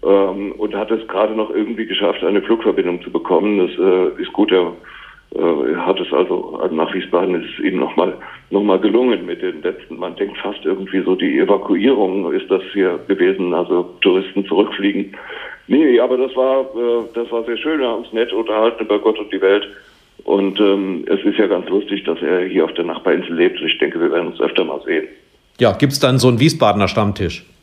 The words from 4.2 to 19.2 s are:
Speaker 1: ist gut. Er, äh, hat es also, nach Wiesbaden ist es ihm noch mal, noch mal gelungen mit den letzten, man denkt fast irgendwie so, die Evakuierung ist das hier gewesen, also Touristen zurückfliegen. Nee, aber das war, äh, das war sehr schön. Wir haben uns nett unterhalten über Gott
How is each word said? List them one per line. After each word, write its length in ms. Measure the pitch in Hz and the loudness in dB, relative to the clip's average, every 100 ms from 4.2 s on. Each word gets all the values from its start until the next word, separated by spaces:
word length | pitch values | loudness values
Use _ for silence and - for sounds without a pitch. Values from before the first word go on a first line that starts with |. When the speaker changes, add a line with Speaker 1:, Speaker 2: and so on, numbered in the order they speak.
Speaker 1:
ist 120 | - | -8
gut. 180 | - 107 | 0 4
Er, 220 | 92 85 - - - - - _ - | 4 2 -6 -18 -20 -20 -20 _ -2
äh, 400 | 85 76 62 87 | 0 0 0 -2
hat 240 | 90 95 | -4 -6
es 120 | 90 | -2
also, 480 | 69 - 90 85 76 - | -2 0 -2 -6 -6 -4
nach 200 | 80 85 | -2 -4
Wiesbaden 400 | 95 - 87 92 87 | -4 -4 -2 0 -2
ist 120 | - - | -6 -4
es 60 | |
ihm 140 | - 90 | -4 -2
noch 160 | - | -2
mal, 200 | - 90 - - - _ | 0 -2 -2 -14 -20 _
noch 120 | 98 | -2
mal 180 | 104 92 | 2 2
gelungen 440 | 104 110 127 101 | 2 2 2 0
mit 160 | 90 87 | -4 -6
den 220 | 92 78 | -6 -4
letzten, 360 | 85 - - 82 | -6 -8 -12 -10
man 180 | 90 87 | -10 -6
denkt 220 | 101 - | -8 -6
fast 260 | 95 - | -10 -6
irgendwie 380 | - 95 95 95 | -4 -4 -4 -4
so, 120 | 90 | 0
die 240 | 92 - - | 0 0 2
Evakuierung 920 | - 202 - 92 110 120 95 95 85 | 2 2 2 2 4 2 2 0 -2
ist 180 | 95 - | -4 0
das 120 | 95 - | -2 0
hier 260 | 101 92 85 - | 0 0 0 -2
gewesen, 480 | 95 90 95 90 | 2 2 2 0
also 300 | 85 87 90 87 - | -2 0 0 -2 0
Touristen 460 | 98 92 95 101 95 | 2 2 0 -4 0
zurückfliegen. 680 | 98 104 - 101 98 98 - - - - - - | 2 2 0 -2 -2 -6 -10 -16 -14 -16 -18 0
Nee, 320 | 135 156 120 | 4 6 6
aber 160 | 123 127 | 4 2
das 180 | 131 | 0
war, 280 | 131 127 135 | 0 2 2
äh, 420 | 135 113 120 117 110 | 0 -2 0 0 -2
das 160 | 117 117 | -6 -4
war 140 | 117 | -4
sehr 120 | 113 113 | -4 -4
schön. 220 | 151 156 | -2 -2
Wir 80 | 127 | -2
haben 160 | 110 | -4
uns 100 | 120 | -4
nett 200 | 113 120 | -2 -2
unterhalten 520 | 98 110 107 110 117 | -2 -2 2 2 0
über 140 | 110 104 | -2 2
Gott 200 | 110 107 | 2 0